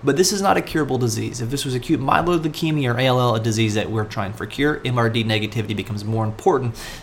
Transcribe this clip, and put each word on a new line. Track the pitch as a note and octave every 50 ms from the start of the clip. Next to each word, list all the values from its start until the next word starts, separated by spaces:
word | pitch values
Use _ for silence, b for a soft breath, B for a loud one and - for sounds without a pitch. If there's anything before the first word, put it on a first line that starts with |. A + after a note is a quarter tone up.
| -
but | C#3 C3+
this | - F#3 -
is | G#3+ G3
not | G3 G3 -
a | E3+
curable | E3 - - D#3+ D3 C3+ C3+
disease. | B2 B2 A#2 G#2+ A#2 A2 A2+ - -
If | B2 A2+
this | C3+ C3+ -
was | C#3 B2+
acute | B2+ B2 - D#3+ A#2
myeloid | C3 C#3 - - D#3+ F3 F3 E3+
leukemia | D#3 D#3+ D3 - D#3+ D#3 D#3 D3+ C#3 B2 A#2
or |
A | A#2+ C3
L | C3 B2+ B2+
L, | B2 A#2+ A2+
a | A#2
disease | A2+ A#2 G#2+ A2+ A2+ G#2+ G#2
that | G#2+ G2+ -
we're | G#2+ A2 G#2
trying | G#2 - A2+ G2+ F#2+ G#2+
for | - G#2+
cure, | G#2+ - - C#3 D3+ - - -
M | B2+ B2
R | B2 A#2 A2+
D | A2 A#2+ A2
negativity | A2 A2 G#2+ G#2+ G#2 - A#2+ G#2 G#2 G#2+
becomes | G2+ F#2 - G2+ G#2 G2+
more | G#2+ A2 A2 A2
important | A2 G#2+ - - F#3+ E3+ C3 A#2+ A#2 A#2 B B B B B